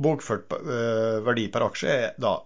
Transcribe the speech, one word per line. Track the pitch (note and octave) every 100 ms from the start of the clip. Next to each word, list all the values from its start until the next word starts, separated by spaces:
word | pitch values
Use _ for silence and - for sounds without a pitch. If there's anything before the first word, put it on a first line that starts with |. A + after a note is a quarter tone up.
bokført, | D3 D3+ - G#2+ - -
eh, | C3+ B2 A#2 A2+ A2+ A2
verdi | A2 A#2 G#2
per | A#2 A2+
aksje | - D3
er | C#3+ A2+ -
da | A#2 F2+